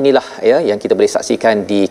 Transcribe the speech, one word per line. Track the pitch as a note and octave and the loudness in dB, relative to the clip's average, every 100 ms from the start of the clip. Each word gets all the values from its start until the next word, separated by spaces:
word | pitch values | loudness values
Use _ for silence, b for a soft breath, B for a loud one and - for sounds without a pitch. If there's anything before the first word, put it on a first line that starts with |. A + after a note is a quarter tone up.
inilah, | C#3 C3 - - G#2+ | 2 2 -2 -2 0
ya, | C#3 C#3+ | 2 0
yang | - | -2
kita | - G2 | -2 0
boleh | G#2 - | 2 0
saksikan | - A2+ A2+ G#2+ F2+ | -4 0 0 0 -2
di | G2+ G2 | 0 -2